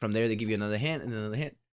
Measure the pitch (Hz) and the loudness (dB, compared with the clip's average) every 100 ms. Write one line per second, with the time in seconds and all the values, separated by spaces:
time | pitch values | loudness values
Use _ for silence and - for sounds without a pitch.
0 | 110 107 117 110 110 104 104 107 147 160 | 0 2 2 2 0 0 0 0 0 -2
1 | 123 110 107 110 147 - _ | -4 -4 -4 -2 -4 -8 _